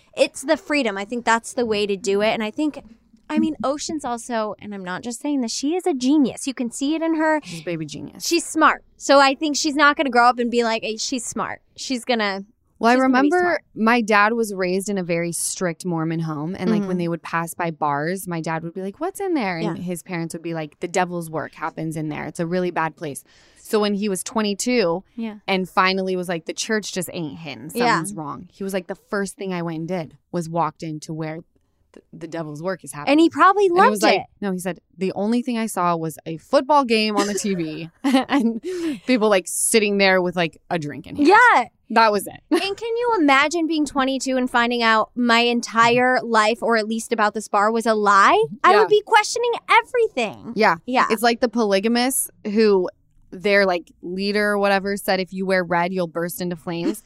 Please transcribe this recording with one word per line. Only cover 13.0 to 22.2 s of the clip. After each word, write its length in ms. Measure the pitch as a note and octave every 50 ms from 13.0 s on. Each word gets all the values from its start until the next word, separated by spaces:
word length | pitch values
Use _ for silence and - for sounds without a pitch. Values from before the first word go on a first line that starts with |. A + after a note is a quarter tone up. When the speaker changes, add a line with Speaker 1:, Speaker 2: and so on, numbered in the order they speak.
Speaker 1:
gonna 80 | C4 C4
be 80 | B3+ B3 C#4 D4
Speaker 2:
remember 100 | E4 F4+
Speaker 1:
smart. 220 | F4+ F4 E4 - - _ -
Speaker 2:
my 260 | - G#3+ A3 A#3+ B3
dad 320 | A3+ G3 G#3+ G3+ G3+ G#3+ A#3
was 200 | A#3 A3+ G#3 G#3
raised 340 | F#3 F#3+ F3+ F3+ G3 G3 G#3
in 80 | G3+ G3
a 40 | F3+
very 280 | E3 F3 E3+ E3+ E3+
strict 540 | E3+ - - - - - F#3+ F3 E3 - -
Mormon 340 | F#3 E3+ E3 D#3+ E3 E3 E3
home. 340 | E3 D#3+ D#3 D3 D3+ E3 F#3+ -
And, 100 | - F3+
like, 120 | A3 G#3
when 80 | G3+ F#3
Speaker 1:
Mm-hmm. 60 | F3+ F3+
Speaker 2:
they 80 | F3 E3+
would 160 | E3+ E3 -
pass 300 | - - E3 E3+ E3 -
by 160 | - F3+ E3+
bars, 560 | D#3+ - D#3 D3 C#3+ C#3 D3 E3 F#3 G3 F#3 F3+
my 120 | E3+ E3
dad 200 | D#3 E3 D#3+ D#3+ E3
would 100 | E3+ E3+
be 80 | F#3+
like, 180 | F#3 G3 G3 -
"What's 200 | D#4 F#4 G4 -
in 120 | G4 F#4+ E4+
there?" 240 | D4 A3 F#3+ F3+ E3
And 200 | E3+ G#3 - G3
Speaker 1:
Yeah. 60 | F3+
Speaker 2:
his 200 | F3 F3+ E3 -
parents 320 | - F#3 E3 E3 D#3+ -
would 80 | E3+ D#3+
be 100 | E3+ E3
like, 260 | D#3+ D#3 D3+ - _
"The 60 | - F3
devil's 400 | E3+ F#3+ F3+ F3 F3+ F3 E3+ D#3+
work 240 | D#3 D#3 B2+ - -
happens 400 | - D#3 D#3+ - - D#3+ D#3+ D3+ E3
in 120 | D3+ D3+
there. 160 | D3 C#3+